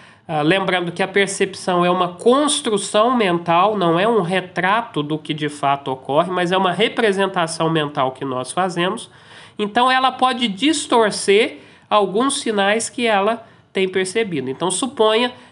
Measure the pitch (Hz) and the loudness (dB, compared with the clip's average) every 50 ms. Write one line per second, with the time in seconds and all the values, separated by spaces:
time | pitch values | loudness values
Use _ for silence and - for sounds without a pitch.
0 | - - - _ _ - 160 151 147 156 185 196 190 185 180 180 175 175 170 180 | -20 -20 -20 _ _ -6 -4 -2 2 2 2 2 0 0 0 0 -2 -2 -4 -4
1 | 190 185 190 202 196 185 190 - 202 190 - - - - 180 175 175 180 180 185 | -4 0 2 0 0 0 0 -2 -2 -4 -4 -6 -4 0 0 2 2 2 2 2
2 | 180 175 175 - - 233 254 285 302 277 - - - 240 214 196 202 - - 208 | 0 -2 -4 0 2 4 4 4 2 0 -2 -2 -2 -2 -2 -2 -2 0 2 2
3 | 220 247 262 240 214 185 175 170 175 175 165 170 185 214 214 202 180 170 160 170 | 4 4 4 2 2 2 2 0 0 2 2 4 4 2 2 2 2 2 2 2
4 | 196 226 240 214 170 165 190 185 180 175 - 180 175 185 196 196 196 - - 151 | 2 2 2 2 2 0 0 -2 -2 -4 -6 -2 0 0 0 0 -2 -4 -4 -4
5 | 147 147 156 151 - - 151 151 151 147 147 - - 139 139 139 - 139 131 - | -4 -4 -4 -6 -6 -6 -6 -4 -4 -6 -4 -2 0 0 0 0 -2 -6 -8 -6
6 | - - 135 151 170 185 180 180 180 175 190 190 190 180 165 180 220 262 - - | -4 -2 0 0 0 0 0 -2 0 0 0 2 2 0 0 0 0 -2 0 0
7 | 226 208 196 190 196 185 190 185 165 160 - - 165 160 160 160 147 143 147 147 | 0 2 2 2 0 0 0 -2 -2 -2 -2 -2 -2 0 0 0 -2 -2 -2 -2
8 | 131 135 135 - 143 135 127 127 127 - - 175 185 190 170 175 175 185 214 233 | -2 -2 -2 -6 -8 -6 -6 -6 -6 -6 -4 -4 -2 -2 -2 -2 -2 -2 -4 -6
9 | - - - - - - - - - - _ - 208 202 208 240 247 262 262 262 | -10 -16 -20 -20 -20 -20 -20 -20 -20 -14 _ -6 -6 -2 0 2 2 4 2 2
10 | 262 254 247 247 254 254 254 247 247 226 185 190 262 302 320 311 - - 254 233 | 2 0 0 0 0 0 0 0 -2 -4 -2 0 0 0 0 0 -2 0 2 4
11 | 226 202 208 - - - 196 208 247 302 - - - - - - _ - 208 214 | 4 2 0 -2 0 2 4 4 2 0 -4 -12 -20 -20 -20 -16 _ 0 0 0
12 | 202 180 175 220 254 277 269 - - 233 214 202 196 202 214 226 226 - - - | 2 2 0 0 0 0 -2 -2 -4 -2 -2 0 2 2 0 0 -2 -6 -6 -2
13 | 240 226 214 196 196 214 233 233 - - - - _ _ - 196 190 185 185 190 | 0 0 2 2 2 0 -2 -4 -6 -16 -20 -20 _ _ -4 -2 -2 0 0 -2
14 | 185 190 - 226 233 196 170 139 123 127 131 - 165 185 180 - 277 240 - - | -4 -2 -2 -4 -4 -2 -4 -6 -4 -6 -6 -4 -4 -4 -2 -4 -6 -4 0 2
15 | 220 214 220 226 247 240 247 - - - | 2 4 4 2 0 -2 -4 -8 -20 -18